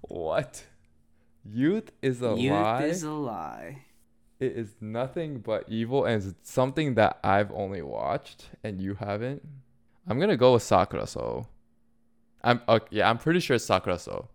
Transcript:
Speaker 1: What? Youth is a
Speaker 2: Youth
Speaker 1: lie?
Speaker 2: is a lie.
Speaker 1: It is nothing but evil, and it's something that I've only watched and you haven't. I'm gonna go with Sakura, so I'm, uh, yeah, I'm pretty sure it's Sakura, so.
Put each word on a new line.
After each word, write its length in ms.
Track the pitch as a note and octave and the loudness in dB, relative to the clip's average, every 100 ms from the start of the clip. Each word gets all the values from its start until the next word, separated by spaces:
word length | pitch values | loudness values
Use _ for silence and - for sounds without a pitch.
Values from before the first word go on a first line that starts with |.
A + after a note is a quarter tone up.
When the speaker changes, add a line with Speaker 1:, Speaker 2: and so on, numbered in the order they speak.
Speaker 1:
What? 600 | - F2 D#2+ F#2 C3+ - - _ _ _ _ _ _ _ | -10 -8 -2 -2 -4 -12 -20 _ _ _ _ _ _ _
Youth 460 | - G#2+ C#3+ G#3+ A3 _ | -10 -2 0 0 -4 _
is 200 | C3+ B2 | -4 -2
a 120 | A#2+ A2 | -2 0
Speaker 2:
Youth 160 | B2+ | 2
Speaker 1:
lie? 300 | G2+ G#2+ A#2+ | 2 2 2
Speaker 2:
is 180 | D3+ F3+ | 0 -2
a 80 | D#3 | -4
lie. 720 | D3+ C#3 G2+ D#2 A1 E2 C3+ _ _ _ _ _ _ | -6 -6 -6 -10 -10 -14 -16 _ _ _ _ _ _
Speaker 1:
It 120 | C3 | -4
is 220 | - A2 _ | -4 -10 _
nothing 580 | G#2+ A2+ C3 D3+ D#3+ C3+ | -8 -6 -4 -4 -6 -8
but 240 | G#2 G#2+ - | -4 -4 -2
evil, 360 | A2 A2+ C3+ | -4 0 0
and 180 | G#2+ A2 | 2 0
it's 280 | G2 F2 - | -2 -10 -4
something 440 | - C3 C#3 D3+ | 0 2 2 0
that 240 | A2+ G#2+ - | 4 4 4
I've 260 | G2+ G2 G2+ | 2 2 2
only 300 | G2+ G2 F#2+ | -4 -6 -6
watched 680 | C#2+ A1 B1+ B2+ - - - - | -8 -6 -2 -4 -6 -20 -20 -12
and 180 | A2 F#2+ | -10 -6
you 140 | F#2+ | -6
haven't. 480 | G2+ G2+ G#2 A#2+ C#3+ - C#3 _ _ _ _ - | -6 -6 -4 -6 -8 -14 -20 _ _ _ _ -4
I'm 120 | A#2+ | 0
gonna 180 | G3+ D#3 | 2 6
go 160 | B2+ | 8
with 80 | A#2+ | 8
Sakura, 440 | - G2 G2 C2+ - | 6 4 4 0 -6
so 400 | - A#1+ A#1+ A#1+ - _ _ _ _ _ _ _ _ | -6 -6 -6 -8 -16 _ _ _ _ _ _ _ _
I'm, 180 | - A#2+ - | 0 2 4
uh, 120 | A2+ - | 2 2
yeah, 180 | G#2+ G2 | 2 2
I'm 100 | A#2 | 2
pretty 220 | - F3 | 0 0
sure 160 | E3 C#3 | 2 0
it's 80 | |
Sakura, 340 | - F#2+ G2 F2 | 2 0 2 -4
so. 300 | - G1+ - | -6 -12 -12